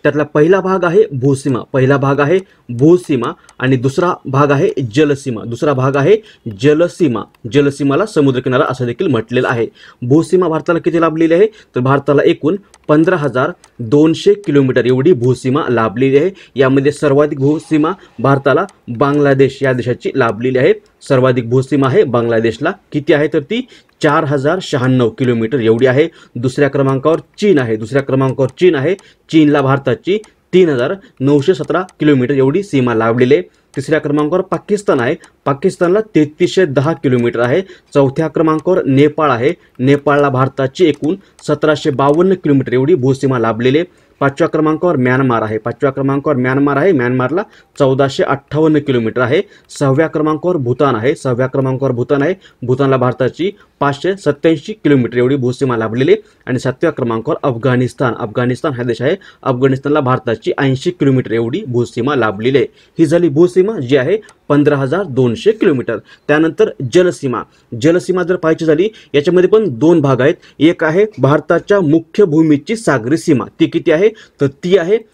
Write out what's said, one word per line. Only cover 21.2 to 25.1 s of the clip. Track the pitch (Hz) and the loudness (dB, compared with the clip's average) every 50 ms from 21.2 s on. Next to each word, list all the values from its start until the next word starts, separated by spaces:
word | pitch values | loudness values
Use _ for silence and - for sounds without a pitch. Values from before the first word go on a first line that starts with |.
| 127 131 127 127 117 113 | 2 2 0 0 -2 0
भूसीमा | 123 131 131 - 147 139 135 | 0 -2 0 0 0 0 0
आहे | 127 135 202 208 | 2 2 0 0
बांगलादेशला. | 143 113 120 117 117 117 110 110 117 110 - - 165 202 - _ _ | 2 0 -2 0 0 0 0 0 -2 -4 -2 -4 -6 -6 -6 _ _
किती | - 147 135 - | -8 -6 0 0
आहे? | 160 143 151 156 | 0 0 0 0
तर | 156 160 | -2 -4
ती | 139 - 214 240 247 _ - - _ _ _ _ | -4 -2 -6 -6 -6 _ -18 -20 _ _ _ _
चार | - 156 143 160 156 | -2 0 0 0 0
हजार | 135 147 139 131 147 170 190 | 0 -2 -2 0 -2 -2 -2
शहाण्णव | 180 - - 127 123 127 131 127 123 110 | -4 -6 -4 -2 0 0 2 2 0 0